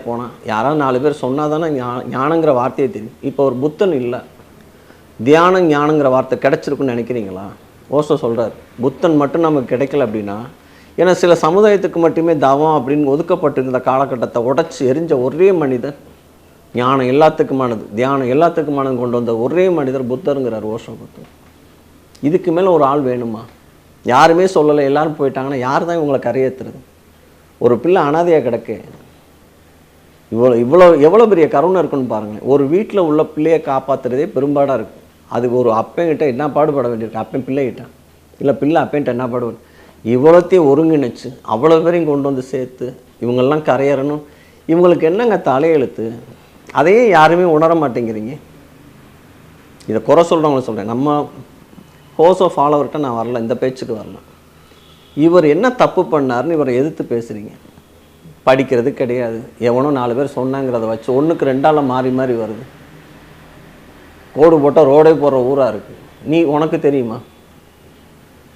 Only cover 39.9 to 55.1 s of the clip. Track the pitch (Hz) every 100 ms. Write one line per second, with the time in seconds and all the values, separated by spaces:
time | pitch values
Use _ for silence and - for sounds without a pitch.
39.9 | _ 110 123 147 175 175 185 147 139 160
40.9 | 156 127 - - 131 - 113 151 165 160
41.9 | 175 156 143 139 135 127 135 127 - 123
42.9 | 123 - _ 120 123 127 151 156 127 139
43.9 | 135 143 151 - - - - - 165 180
44.9 | 160 160 190 240 185 160 131 160 160 117
45.9 | - 110 120 - - - _ - 131 151
46.9 | 214 240 165 156 170 180 151 160 170 143
47.9 | 120 117 110 110 143 - - - - -
48.9 | - - - - - - - - - -
49.9 | 110 - 151 170 170 151 135 123 107 101
50.9 | 120 147 147 147 - - - - - -
51.9 | - - - 160 185 180 165 143 147 135
52.9 | 156 139 117 113 123 113 120 127 127 117
53.9 | 110 92 92 - - _ _ - - -
54.9 | - -